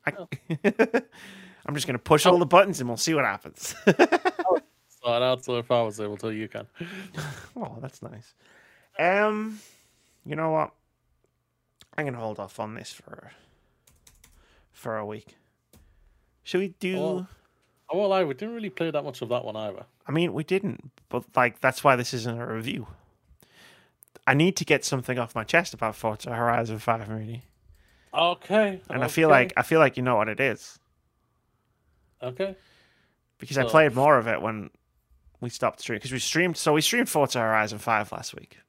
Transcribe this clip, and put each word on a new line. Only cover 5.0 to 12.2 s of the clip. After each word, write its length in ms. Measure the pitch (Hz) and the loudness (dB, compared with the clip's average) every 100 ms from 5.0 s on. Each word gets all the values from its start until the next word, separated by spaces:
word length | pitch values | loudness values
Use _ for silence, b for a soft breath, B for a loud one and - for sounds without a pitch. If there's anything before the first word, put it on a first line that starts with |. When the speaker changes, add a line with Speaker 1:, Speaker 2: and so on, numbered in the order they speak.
Speaker 2:
sort 200 | 120 117 | -2 2
out, 220 | 127 127 | 2 0
so 120 | 131 120 | -2 -4
if 140 | 117 | 2
I 100 | 123 | 2
was 160 | 113 104 | 2 -4
able 200 | 104 107 | -8 -6
to, 100 | 113 | -6
you 160 | 107 110 | -6 -8
can. 220 | 110 104 - | -10 -14 -14
Speaker 1:
<laughs> 800 | 170 190 196 160 151 131 - 247 | -14 -14 -14 -12 -12 -12 -16 -12
Oh, 220 | 220 - | -12 -10
that's 200 | 139 - | -14 -14
nice. 340 | 117 113 - _ b b b b b - | -16 -16 -20 _ b b b b b -2
Um, 640 | 165 196 214 214 220 214 b b b b b b | 2 2 2 0 -6 -12 b b b b b b
you 120 | - 147 | -10 -4
know 140 | 160 | 0
what? 200 | 156 151 _ _ _ _ _ _ _ _ _ _ _ _ - | 0 -2 _ _ _ _ _ _ _ _ _ _ _ _ -8
I'm 80 | |
gonna 140 | 147 | -6
hold 200 | 123 | -6